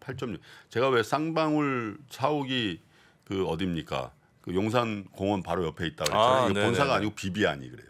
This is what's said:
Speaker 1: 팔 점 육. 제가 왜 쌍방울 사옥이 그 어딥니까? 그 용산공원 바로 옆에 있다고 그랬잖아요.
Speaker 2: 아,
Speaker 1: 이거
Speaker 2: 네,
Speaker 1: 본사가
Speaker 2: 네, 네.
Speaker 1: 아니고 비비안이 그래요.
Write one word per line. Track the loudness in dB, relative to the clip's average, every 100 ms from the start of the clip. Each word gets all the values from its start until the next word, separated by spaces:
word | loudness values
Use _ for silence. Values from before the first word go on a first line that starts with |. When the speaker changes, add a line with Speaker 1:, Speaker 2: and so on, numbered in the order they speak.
Speaker 1:
팔 | -12 -8
점 | -8
육. | -8 -12 -20 -6
제가 | 0 4
왜 | 4
쌍방울 | 2 0 0 0 2 2 2 0 -4 -8 -16
사옥이 | -2 0 0 0 -2 -2 -4 -12 -20 -20 _
그 | -6 -2 0
어딥니까? | 0 0 -2 -4 -6 -6 -14 _ _
그 | -4
용산공원 | 0 2 2 2 -4 -8 -4 0 0
바로 | 0 -2
옆에 | -2 -4 -6
있다고 | -4 0
그랬잖아요. | 4 4 4
Speaker 2:
아, | 2
Speaker 1:
이거 | 2
Speaker 2:
네, |
Speaker 1:
본사가 | 2 2 2
Speaker 2:
네, |
네. | 0
Speaker 1:
아니고 | -2
비비안이 | -4 -6 0 0 0 -8
그래요. | -16